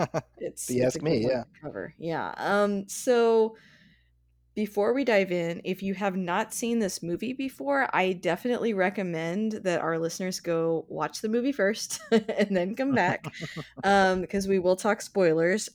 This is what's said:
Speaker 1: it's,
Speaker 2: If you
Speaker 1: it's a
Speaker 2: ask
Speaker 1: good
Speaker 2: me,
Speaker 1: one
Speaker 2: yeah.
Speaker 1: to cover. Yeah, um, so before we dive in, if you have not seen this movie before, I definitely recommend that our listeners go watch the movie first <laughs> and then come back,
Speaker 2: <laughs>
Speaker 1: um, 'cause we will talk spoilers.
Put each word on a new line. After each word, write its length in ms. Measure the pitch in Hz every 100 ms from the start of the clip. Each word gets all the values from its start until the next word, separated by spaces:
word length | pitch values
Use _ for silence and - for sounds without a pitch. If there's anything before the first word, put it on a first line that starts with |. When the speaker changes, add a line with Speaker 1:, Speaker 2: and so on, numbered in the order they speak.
| 165 160 - -
Speaker 1:
it's, 300 | 175 - -
Speaker 2:
If 80 | 123
you 60 |
Speaker 1:
it's 0 |
a 40 | 127
Speaker 2:
ask 80 |
Speaker 1:
good 100 | 156
Speaker 2:
me, 180 | 147 131
Speaker 1:
one 80 | 117
Speaker 2:
yeah. 140 | 127
Speaker 1:
to 160 | 117 _
cover. 320 | 151 101 90 -
Yeah, 380 | 165 156 90 -
um, 500 | 156 202 208 202 196
so 680 | - - 240 233 226 220 220 - - _ _ _ _ _ _ _ -
before 380 | 208 202 214
we 80 | 254
dive 300 | 247 208 185
in, 280 | 175 170 170
if 180 | - 185
you 120 | 196
have 200 | 190 202
not 400 | 190 175 185 214
seen 240 | - 233 233
this 240 | 196 -
movie 300 | 170 170 226
before, 560 | 254 269 - 277 277 262
I 200 | - 185
definitely 600 | 185 185 175 247 240 233
recommend 800 | 196 180 190 185 160 165 185 220 214
that 160 | 190 170
our 180 | 160 165
listeners 400 | 165 - 185 180
go 460 | - 165 165 165 -
watch 340 | 156 147 -
the 60 | 220
movie 220 | 233 262
first 500 | 269 196 220 - - -
<laughs> 60 |
and 440 | 226 220 - 208 190
then 200 | 180 233
come 180 | 269
back, 300 | 247 180 - 151 - 165
Speaker 2:
<laughs> 280 | - - -
Speaker 1:
um, 420 | 196 202 190 185 180
'cause 200 | 196 196
we 140 | 190
will 160 | 180 185
talk 260 | 214 214
spoilers. 680 | - 202 175 160 170 214 -